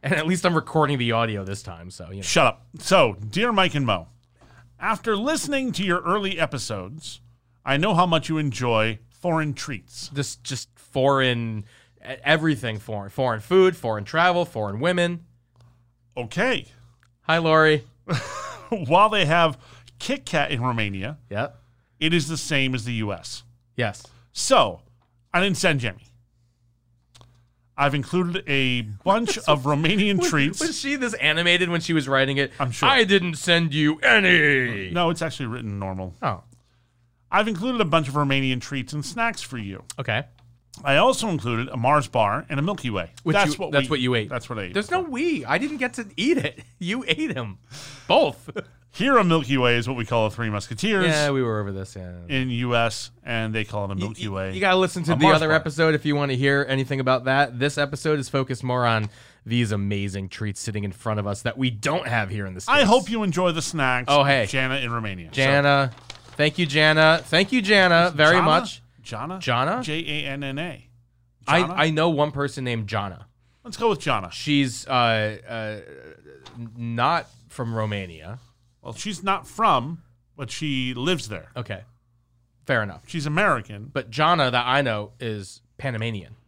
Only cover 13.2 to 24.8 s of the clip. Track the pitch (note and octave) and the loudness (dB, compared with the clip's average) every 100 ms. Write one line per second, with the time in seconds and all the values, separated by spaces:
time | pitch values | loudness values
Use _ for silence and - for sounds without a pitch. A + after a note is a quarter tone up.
13.2 | B2+ A2+ - F#3 F#3 E3+ A#2+ G#2+ G2+ D#3+ | -2 -2 2 6 6 4 -4 -4 -2 2
14.2 | F3 F3 F3 A2+ G#2 G2+ D#3 F3+ F3 F3 | 2 2 -2 -4 -4 -2 -2 0 0 -2
15.2 | - _ _ _ - _ _ _ _ - | -12 _ _ _ -20 _ _ _ _ -12
16.2 | A#2 E3+ A#3+ B3+ - _ _ _ _ _ | -8 -2 0 0 -6 _ _ _ _ _
17.2 | - E3 D#3+ D#3 D#3 D3+ - _ - D3 | 0 0 4 6 6 4 0 _ -4 -4
18.2 | - - - - - A3+ C3 E3+ G#3+ G#3 | -4 -10 -12 -14 -8 -6 2 4 6 4
19.2 | D#3 E3 E3 C#3 - - - _ - C#4 | 2 4 4 0 -14 -20 -20 _ -6 -6
20.2 | - E3 C#3+ C3+ B2 A#2 G#2+ G2 G2+ D3+ | -2 -2 0 0 -2 -2 -2 -4 -8 -10
21.2 | _ G2+ C#3 - _ _ _ _ D#3 F3 | _ -6 -6 -8 _ _ _ _ 0 0
22.2 | C#3+ E3 - D3 C3+ B2+ A2 A#2+ G#2+ F#2 | 0 -6 -2 0 0 -2 -4 -4 -4 -6
23.2 | - - - _ _ - A#2 - - - | -10 -14 -16 _ _ -6 -6 -6 -18 -20
24.2 | _ - - C4 A#2+ E2+ | _ -8 2 4 4 -2